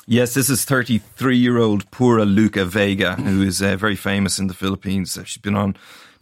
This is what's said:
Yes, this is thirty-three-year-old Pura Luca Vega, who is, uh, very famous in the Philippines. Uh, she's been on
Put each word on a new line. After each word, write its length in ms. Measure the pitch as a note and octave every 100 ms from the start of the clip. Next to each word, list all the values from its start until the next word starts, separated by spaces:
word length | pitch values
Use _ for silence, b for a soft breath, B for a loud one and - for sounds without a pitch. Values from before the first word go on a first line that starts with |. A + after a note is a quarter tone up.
| -
Yes, 260 | A#2 B2
this 160 | C#3 A#2+
is 160 | B2+
thirty-three-year-old 1300 | - C3 A#2+ A2 - - B2+ B2 B2 A#2+ A2+ G#2 -
Pura 340 | - B2 A2+
Luca 400 | G#2 G2 G#2+ G2+
Vega, 520 | F#2 G#2 G2+ G2 F2+ F#2
who 260 | G2+ F#2+
is, 180 | G2 F2
uh, 160 | G2 F#2+
very 200 | G#2+ F#2+
famous 420 | G2 G2 F#2+ -
in 80 | G2
the 80 |
Philippines. 640 | F2+ F#2+ G2 G2 G2 F2 F#2
Uh, 60 |
she's 180 | F2+ -
been 140 | G#2 G2+
on 200 | G2+ G2 B B B B